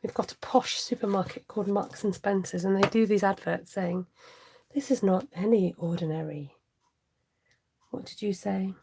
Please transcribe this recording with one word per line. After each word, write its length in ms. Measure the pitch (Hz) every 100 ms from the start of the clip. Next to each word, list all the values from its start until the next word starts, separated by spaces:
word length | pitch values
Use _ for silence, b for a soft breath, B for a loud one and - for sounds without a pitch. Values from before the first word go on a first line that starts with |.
we've 120 | 202
got 180 | - 202
a 60 | -
posh 400 | - 254 - -
supermarket 680 | - 240 208 196 180 - _
called 200 | - 196
Marks 360 | 202 - -
and 100 | 214
Spencer's, 500 | 185 202 196 185 180
and 120 | 185 196
they 120 | 196
do 180 | 226 220
these 180 | 208
adverts 480 | 196 196 - 175 175
saying, 340 | - 180 180 180 B B B B B B
This 160 | - 277
is 120 | 262
not 240 | 196 185 -
any 400 | 175 202 226 180 -
ordinary, 720 | 170 175 165 156 156 151 143 _ _ _ _ _ _ _ _ _ _ _ _ _ _
what 140 | -
did 180 | 185 -
you 100 | 208
say? 420 | 185 202 190 190 190